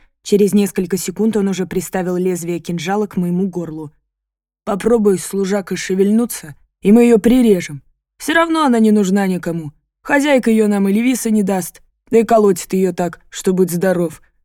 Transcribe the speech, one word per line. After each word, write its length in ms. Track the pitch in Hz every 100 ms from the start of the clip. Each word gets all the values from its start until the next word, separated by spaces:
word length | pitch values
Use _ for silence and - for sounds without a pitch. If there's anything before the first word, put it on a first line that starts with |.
| _ _
через 300 | - 202 202
несколько 440 | 208 202 - 180 185
секунд 400 | - 175 220 208
он 100 | 196
уже 180 | 185 180
приставил 500 | 185 175 190 180 180
лезвие 440 | 185 175 170 170
кинжала 480 | 165 175 151 208 208
к 100 | -
моему 300 | 175 175 190
горлу. 440 | 175 165 156 151 - _ _ _ _ _ _ -
«Попробуй, 540 | 202 226 233 208 185
служак, 520 | - 196 190 202 185
и 40 | 180
шевельнуться, 800 | - 190 196 220 233 - 156 - _ _
и 100 | 190
мы 120 | 226
её 160 | 240 226
прирежем. 640 | 233 254 233 185 170 143 - _ _ _
Всё 160 | -
равно 300 | 330 339 320
она 160 | 294 233
не 120 | 220
нужна 360 | 214 190 202 190
никому. 440 | 180 170 165 151 - _ _
Хозяйка 480 | - 285 294 262 233
её 180 | 220 208
нам 200 | 202 196
и 40 |
Левиса 360 | 202 247 247 226
не 140 | 214
даст, 380 | 196 190 170 - _ _ _
да 100 | 226
и 40 |
колотит 500 | 220 226 208 180 -
её 200 | 190 190
так, 280 | 175 175 - _
что 240 | - 190
будь 180 | 185 185
здоров. 500 | 170 190 175 165 156 _ _